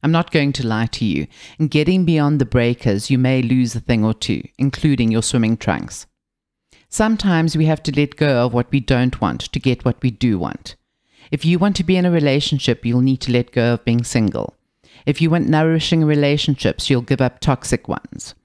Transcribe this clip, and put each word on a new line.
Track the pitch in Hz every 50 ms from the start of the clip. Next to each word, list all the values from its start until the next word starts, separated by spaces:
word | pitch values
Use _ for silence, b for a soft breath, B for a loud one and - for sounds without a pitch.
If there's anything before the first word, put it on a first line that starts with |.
| -
I'm | 143
not | 165 165 160 -
going | - 156 143 143 135
to | - 127 113
lie | 110 110 113 113
to | - - 123
you. | 107 82 67 76 - B B B B B B
In | 160 151
getting | - 156 151 156 185 185 180
beyond | 165 165 156 147 143 156 143
the | 127
breakers, | 110 - 127 117 120 123 120 - 123 101 98 104 -
you | 139 127
may | 127 127 131 131
lose | 123 117 127 127 127 117 110
a | 120
thing | - - 123 113 107
or | 110 110
two, | - - - 101 69 - - _ -
including | 131 139 131 - - 156 143 123 120 113
your | 110 113 113
swimming | - - 127 113 110 113 110
trunks. | - - 87 62 - - - - - _ _ _ _ _ _ _ _ _ _ _ _ _ b b b b
Sometimes | - - 214 220 226 208 - 202 180 165 160 165 -
we | 156 156
have | 156 160 151 -
to | - 139
let | 139 147 143 - -
go | 156 147 135 120 120
of | 123 117
what | 120 120 -
we | - 139
don't | 120 - 135 123 123 127 123 -
want | - 90 64 -
to | - - - 151
get | - 135 123 - -
what | 127 117 _ -
we | 127
do | 110 - 127 123 107 90
want. | 85 57 50 - - - - _ _ _ _ _ b b b b b b
If | - 147 -
you | 156 175 175
want | 180 208 196 -
to | 180
be | 160 185
in | 185 180
a | 180
relationship, | 175 165 147 143 135 143 143 - - 139 - - 117 - -
you'll | 117 117 123
need | 127 135 135 131
to | - -
let | 120 120 120 -
go | - 123 117 117 120
of | 113 _
being | - 117 120 120
single. | - - 123 110 101 - - 53 - _ _ _ _ _ _ b b b b b
If | b 147 -
you | 165 160
want | 156 170 160 -
nourishing | 156 156 160 160 165 165 156 - 180 165 160
relationships, | 151 151 147 147 143 147 147 - - 143 - - 104 - - - -
you'll | 139 123
give | 117 - 143 -
up | 131 123 - -
toxic | - - 139 - - - - - - -
ones. | - - _ - - - - - - _ _